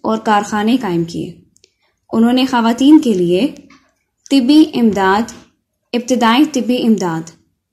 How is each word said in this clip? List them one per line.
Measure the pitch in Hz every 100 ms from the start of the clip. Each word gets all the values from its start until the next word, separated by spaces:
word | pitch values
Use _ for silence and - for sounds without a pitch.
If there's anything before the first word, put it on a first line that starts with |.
और | 226 220
कारखाने | 226 208 214 214 214 254
कायम | 208 170
किए। | 165 165 147 - _ _ _ _ _ _ _
उन्होंने | 226 233 254 254
ख़वातीन | 247 226 233 269 311
के | 247
लिए | 185 175 180 285 - - _ _ _ _ _ -
तिब्बी | 277 240 302
इमदाद, | 311 254 226 190 190 202 226 - - _ _ _ _
इब्तदाई | 240 247 247 226 240
तिब्बी | 311 254 214 247
इमदाद, | 233 208 180 160 165 - _ _ _